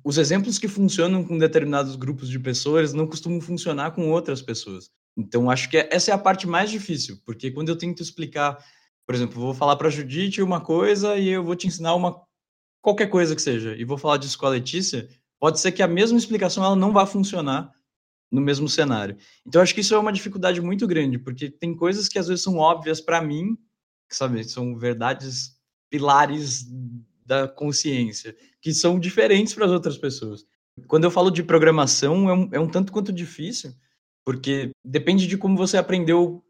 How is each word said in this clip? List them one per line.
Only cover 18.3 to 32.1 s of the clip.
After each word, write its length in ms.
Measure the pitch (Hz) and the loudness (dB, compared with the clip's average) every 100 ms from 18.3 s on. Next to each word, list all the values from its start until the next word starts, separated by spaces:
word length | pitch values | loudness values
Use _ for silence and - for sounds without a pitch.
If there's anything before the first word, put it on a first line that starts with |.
no 100 | 135 | 0
mesmo 260 | 139 139 147 | 2 0 0
cenário. 500 | - 147 110 101 98 _ _ - | 2 2 0 -2 -10 _ _ 2
Então, 160 | 160 | 4
acho 120 | 180 | 4
que 80 | - | 2
isso 140 | 202 214 | 2 2
é 40 | |
uma 120 | 214 | 2
dificuldade 500 | 196 202 196 185 175 | -2 -6 -2 0 0
muito 260 | 175 196 220 | -2 -2 0
grande, 300 | 160 139 123 | 0 0 -2
porque 320 | 135 127 147 | -6 -10 -10
tem 260 | - 170 160 | -8 -8 -2
coisas 320 | 170 202 202 | -2 0 -2
que 120 | 202 | -4
às 80 | 170 | -2
vezes 160 | 175 | -2
são 140 | 190 175 | -2 2
óbvias 420 | 156 165 156 156 | 2 2 -2 -4
pra 200 | - 165 | -2 -2
mim, 360 | 156 147 190 226 _ _ _ _ _ | -2 -4 -4 -6 _ _ _ _ _
que, 60 | - | -6
sabe, 280 | 131 113 | -4 -4
são 340 | 117 - 123 117 | -6 -8 -8 -4
verdades 800 | 120 117 120 131 135 127 - _ _ _ _ | -4 -2 -4 -4 -8 -10 -10 _ _ _ _
pilares 760 | 147 143 139 143 151 143 120 123 127 123 117 113 _ - | -2 4 6 6 0 -6 -8 -10 -12 -12 -14 -18 _ -2
da 220 | 135 135 | 0 0
consciência, 880 | - 147 143 156 131 117 107 110 - _ _ | -4 -4 -2 -2 -2 -2 -6 -14 -18 _ _
que 120 | 156 | -6
são 260 | 151 170 180 | 0 2 2
diferentes 540 | 175 220 220 196 214 | 0 2 4 4 2
pras 180 | - 202 | 0 2
outras 260 | 180 165 139 | 2 0 -4
pessoas. 480 | 139 127 110 104 _ _ _ - - | -6 -6 -10 -12 _ _ _ -20 0
Quando 180 | 156 170 | 4 4
eu 60 | |
falo 200 | 175 185 | 4 4
de 100 | 165 | 2
programação, 880 | 156 165 160 156 135 - 143 | 4 6 6 6 2 2 2